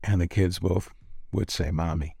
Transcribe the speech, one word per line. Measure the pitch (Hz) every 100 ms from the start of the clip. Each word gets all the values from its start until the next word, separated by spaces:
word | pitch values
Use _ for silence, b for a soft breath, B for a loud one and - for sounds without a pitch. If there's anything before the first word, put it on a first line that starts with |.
And | - 98
the | 85
kids | - 92 90
both | 92 90 - - - - - 101
would | 101
say, | - 78
"Mommy." | 80 82 80 76 -